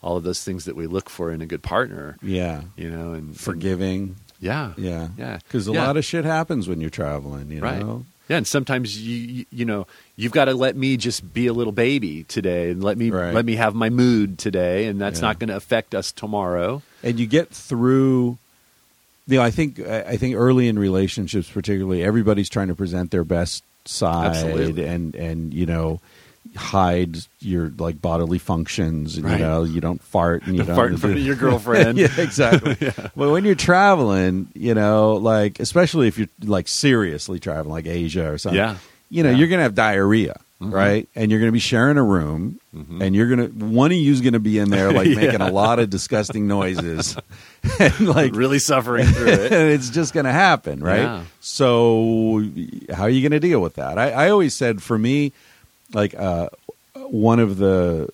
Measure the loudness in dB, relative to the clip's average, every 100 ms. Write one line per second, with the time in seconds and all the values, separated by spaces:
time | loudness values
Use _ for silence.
0 | -4 -4 -4 -8 -8 -10 -10 -10 -6 -6
1 | -8 -10 -8 -8 -10 -10 -4 -4 -4 -8
2 | -16 -14 -6 -4 -4 -8 -14 -14 -12 -10
3 | -10 -12 -14 -12 -10 -6 -4 -4 -4 -6
4 | -8 -12 _ _ -8 -8 -8 -10 -8 -8
5 | -10 -12 -14 -14 _ -6 -4 -2 -2 -2
6 | -4 -4 -4 -4 -4 -4 -4 -6 -6 -6
7 | -6 -6 -8 -12 -12 -8 -6 -6 -8 -10
8 | -14 _ _ -2 0 -2 0 -4 -4 -8
9 | -10 -8 -8 -12 -12 -6 -4 -4 -6 -16
10 | _ -8 -2 2 2 2 0 0 -2 0
11 | -2 -6 -8 -2 -2 0 -2 0 0 0
12 | -2 -8 -8 -4 -2 0 -2 -2 -2 0
13 | 0 0 0 0 0 0 0 0 -2 2
14 | 4 4 0 -4 -4 -2 0 0 -2 -4
15 | -4 -2 -2 -2 -6 -8 -2 -4 -2 -6
16 | -6 -10 -6 -4 -2 -2 -2 -6 -12 _
17 | -4 -2 0 0 0 -10 -8 0 2 4
18 | 4 2 0 -4 _ _ _ _ _ _
19 | _ _ 0 2 4 2 -4 -4 -6 -6
20 | -4 -4 -2 2 4 4 4 2 2 2
21 | 0 -2 -4 -4 -4 -6 -4 -2 -2 0
22 | 2 2 2 2 0 -2 -2 -4 -4 -4
23 | -2 -2 0 -2 -2 -6 _ _ -12 -4
24 | -2 0 0 -2 -2 -2 -2 -2 -4 -4
25 | -6 -6 -8 -6 -6 -4 -2 -2 -2 -6
26 | _ _ -20 _ -20 -14 -2 2 2 2
27 | -2 -6 -14 _ -4 -4 -4 -4 -6 -4
28 | -2 -2 0 -2 -2 -4 -4 -2 -2 -2
29 | -6 -6 -2 0 0 0 -2 -2 -4 -6
30 | -4 0 2 0 -2 -2 2 2 2 2
31 | 0 0 0 0 2 0 2 4 4 4
32 | 2 2 -2 2 4 4 2 -2 -4 -6
33 | -10 -2 2 2 2 2 4 6 6 4
34 | 4 2 2 0 -4 -6 0 2 4 4
35 | 4 4 2 2 2 -2 -2 2 2 4
36 | 2 2 -6 _ -2 -2 -2 0 2 2
37 | 0 -4 -8 -8 -6 -6 -6 -8 -6 -4
38 | -4 -4 -4 -4 -2 0 0 -4 -16 _
39 | _ 0 4 4 4 4 2 2 2 2
40 | 4 2 2 -4 _ _ -6 0 2 2
41 | -2 -2 0 2 4 2 2 2 4 4
42 | 4 4 2 -4 -6 -8 _ -18 -14 -4
43 | 0 2 4 2 0 -4 0 4 4 4
44 | 4 4 4 2 2 2 2 2 4 4
45 | 4 4 2 2 0 2 2 2 0 -2
46 | -2 -2 -2 -2 0 0 0 -2 -4 -4
47 | -6 -8 -14 -20 -20 _ -4 4 4 4
48 | 2 4 2 2 2 2 2 0 2 4
49 | 4 6 4 4 4 4 4 4 0 -2
50 | 0 0 0 4 4 2 -2 -4 0 2
51 | 0 -4 -12 _ -12 0 2 4 4 4
52 | 2 2 2 0 -2 -6 -10 -12 -10 -2
53 | 0 2 2 2 2 2 0 -4 -6 -2
54 | 0 2 4 4 2 0 -2 -2 -2 0
55 | 2 0 0 _ _ _ _ _ _ -2
56 | -2 -2 -4 -2 -4 -10 -20 -20 _ -18
57 | -8 2 4 6 2 2 2 2 2 -2
58 | -6